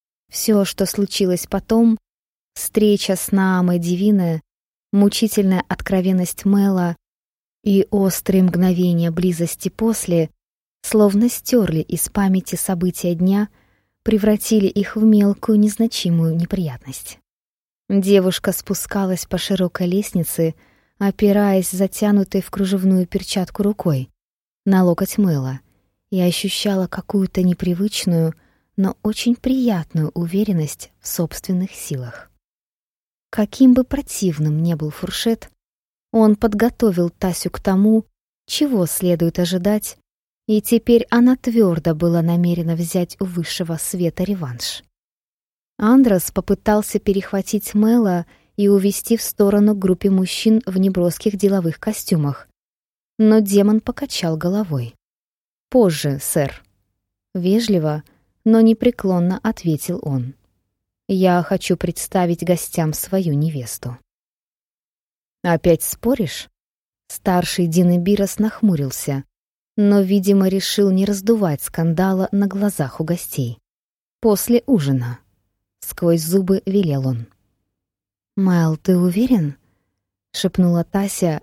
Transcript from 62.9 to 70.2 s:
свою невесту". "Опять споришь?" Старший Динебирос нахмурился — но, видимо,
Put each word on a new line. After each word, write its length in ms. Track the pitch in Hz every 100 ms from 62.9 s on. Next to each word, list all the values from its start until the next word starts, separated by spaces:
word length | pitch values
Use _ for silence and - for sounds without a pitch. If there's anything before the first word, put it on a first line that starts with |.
свою 400 | 151 - 190 170
невесту". 640 | 143 160 147 117 - 120 120 _ _ _ _ _ _ _ _ _ _ _ _ _ _
"Опять 420 | 180 165 180 165
споришь?" 680 | - - 233 277 165 - - _ _ _ _ _ -
Старший 600 | - - 180 165 - 170
Динебирос 720 | 165 175 175 175 202 196 -
нахмурился — 840 | 214 - 214 165 135 - - 135 - _ _ _ _ -
но, 260 | 202 202
видимо, 460 | 190 202